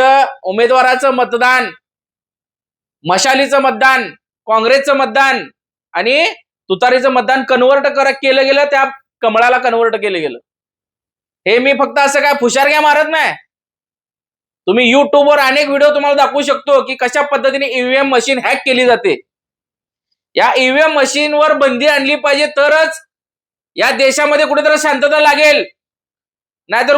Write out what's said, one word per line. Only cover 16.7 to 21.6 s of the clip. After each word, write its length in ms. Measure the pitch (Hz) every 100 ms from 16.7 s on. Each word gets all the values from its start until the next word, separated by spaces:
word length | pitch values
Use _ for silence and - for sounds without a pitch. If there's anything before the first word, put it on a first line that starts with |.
| 269
की 100 | 247 262
कशा 220 | 247 294 285
पद्धतीने 400 | 269 262 269 269
ईव्हीएम 400 | 254 247 269 277
मशीन 300 | 247 262 269
हॅक 240 | 214 262
केली 220 | 277 247 247
जाते. 300 | 233 190 139 _ _ _ _ _ _ _ _ _ _ _ -
या 160 | 233 254
ईव्हीएम 360 | 254 277 311
मशीनवर 600 | 294 262 285 302 294 302
बंदी 340 | 277